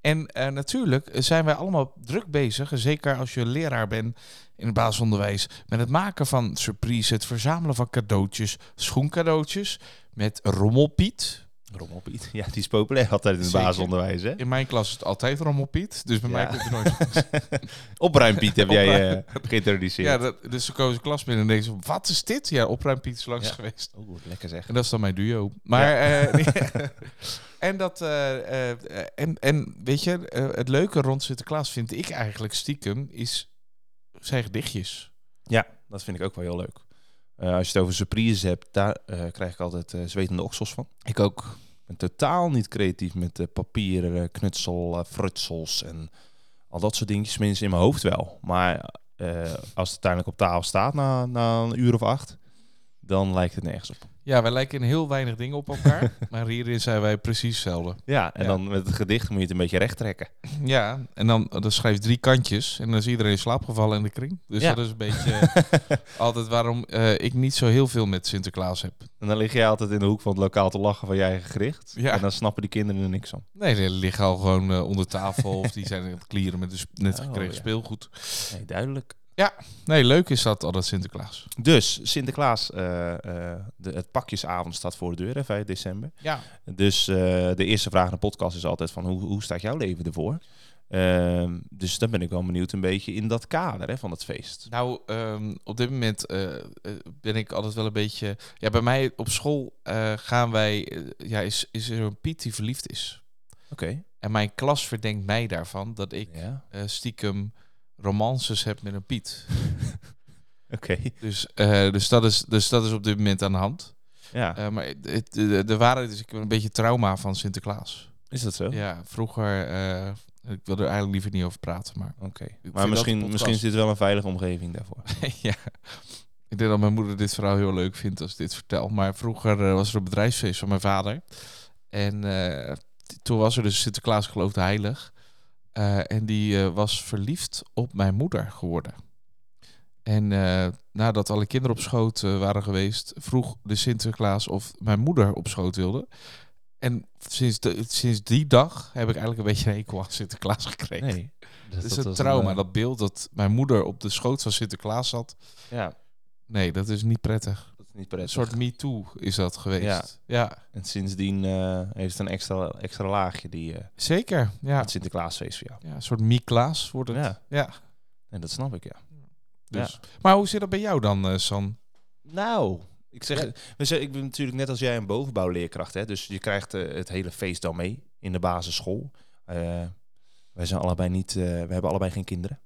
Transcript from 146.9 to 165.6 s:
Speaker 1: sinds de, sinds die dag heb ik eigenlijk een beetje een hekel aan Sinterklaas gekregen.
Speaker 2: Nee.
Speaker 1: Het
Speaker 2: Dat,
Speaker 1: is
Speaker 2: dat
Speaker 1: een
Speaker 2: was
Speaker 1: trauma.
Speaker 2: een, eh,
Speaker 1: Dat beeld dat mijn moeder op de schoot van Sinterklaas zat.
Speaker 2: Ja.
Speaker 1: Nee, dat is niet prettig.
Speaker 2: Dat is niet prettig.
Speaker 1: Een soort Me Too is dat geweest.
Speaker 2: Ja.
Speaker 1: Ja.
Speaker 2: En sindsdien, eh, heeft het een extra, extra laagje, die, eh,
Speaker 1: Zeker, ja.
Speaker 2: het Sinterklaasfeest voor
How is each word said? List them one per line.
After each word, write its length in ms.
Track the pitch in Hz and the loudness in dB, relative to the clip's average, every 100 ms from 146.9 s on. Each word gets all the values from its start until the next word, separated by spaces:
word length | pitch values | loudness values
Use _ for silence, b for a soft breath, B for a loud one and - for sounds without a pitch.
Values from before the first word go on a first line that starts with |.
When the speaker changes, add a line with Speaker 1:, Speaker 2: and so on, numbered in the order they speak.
| 120 - - | -4 -6 -20
Speaker 1:
sinds 400 | - - 127 107 | -10 0 0 2
de, 240 | 117 - 113 | -2 -2 -4
sinds 360 | - 120 107 | 0 0 0
die 240 | - 123 147 | 4 2 8
dag 420 | 123 156 - - | 8 8 -2 -10
heb 100 | 127 113 | -2 0
ik 60 | |
eigenlijk 240 | 113 117 113 | 0 -2 0
een 140 | 104 | 0
beetje 160 | 104 110 | 2 2
een 60 | |
hekel 240 | 104 107 95 | 0 -4 -6
aan 60 | 95 | -6
Sinterklaas 540 | - 110 - 190 208 | -8 -8 -4 -2 -2
gekregen. 420 | - - 147 85 135 | -4 -8 -8 -4 -2
Speaker 2:
Nee. 240 | 90 120 - | -4 -6 -16
Speaker 1:
Het 340 | - - 107 | -20 -20 -10
Speaker 2:
Dat, 100 | 95 | -8
Speaker 1:
is 60 | 113 | -2
Speaker 2:
dat 80 | 139 | -2
Speaker 1:
een 60 | |
Speaker 2:
was 120 | 98 | -2
Speaker 1:
trauma. 280 | 92 135 131 | 2 4 4
Speaker 2:
een, 60 | 101 | 2
eh, 60 | |
Speaker 1:
Dat 160 | 92 92 | 0 0
beeld 260 | 104 120 127 | 0 0 0
dat 320 | 101 - - | -2 -2 -10
mijn 200 | 101 101 | 0 2
moeder 320 | 113 135 113 | 4 4 4
op 160 | - 98 | 2 -4
de 100 | 101 | -4
schoot 320 | - 123 139 | -2 -2 -2
van 80 | 110 | -2
Sinterklaas 580 | 101 110 104 107 113 127 | -2 -4 -6 -4 -4 -2
zat. 260 | 120 113 - B B B | -4 -8 -16 B B B
Speaker 2:
Ja. 240 | 120 90 - - - - - | -6 -6 -8 -20 -20 -20 -20
Speaker 1:
Nee, 260 | - 107 90 | -6 0 0
dat 180 | 82 101 | 0 -2
is 140 | 107 | 0
niet 180 | 110 113 | 0 0
prettig. 520 | - 107 - 101 - - | 0 -2 -2 -6 -10 -20
Speaker 2:
Dat 80 | - | -20
is 60 | |
niet 140 | 101 95 | -16 -10
prettig. 280 | 90 90 | -8 -4
Speaker 1:
Een 80 | - | -2
soort 100 | 117 117 | -2 -2
Me 180 | 123 | -4
Too 300 | 120 143 117 95 | -4 -6 -6 -10
is 200 | - 98 | -6 -4
dat 220 | 98 90 - | 0 -2 -2
geweest. 260 | 98 95 | -2 0
Speaker 2:
Ja. 200 | 101 90 - - | 0 -2 -4 -16
Speaker 1:
Ja. 320 | - 120 110 - - | -4 -2 -2 -6 -14
Speaker 2:
En 120 | 101 | -12
sindsdien, 600 | 92 101 95 95 98 98 | -8 -6 -4 -2 -2 0
eh, 360 | 95 95 92 92 92 | 0 0 -2 -4 -6
heeft 240 | - 95 - | -6 -6 -4
het 100 | 98 | -6
een 60 | |
extra, 340 | 92 - 95 87 | -6 -4 -4 -4
extra 380 | - - - 95 | -6 -12 -6 -2
laagje, 420 | 101 92 - 85 | 0 0 -4 -10
die, 240 | 85 80 80 | -10 -8 -10
eh, 60 | - | -14
Speaker 1:
Zeker, 560 | - - 170 247 175 110 - | -6 0 0 2 2 2 -2
ja. 180 | 135 139 | 0 0
Speaker 2:
het 100 | - | 0
Sinterklaasfeest 640 | 90 92 92 85 - - | -4 -4 -4 -6 -6 -8
voor 100 | - | -10